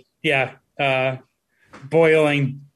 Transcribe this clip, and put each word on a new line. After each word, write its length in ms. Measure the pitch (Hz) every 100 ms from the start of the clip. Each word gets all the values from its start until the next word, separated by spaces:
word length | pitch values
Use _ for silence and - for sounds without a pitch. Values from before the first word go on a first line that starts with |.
| _ _
yeah, 320 | 156 139 123 - _ -
uh, 380 | 139 131 131 131 - _ _ _ _ -
boiling 800 | 139 160 165 156 151 143 139 - -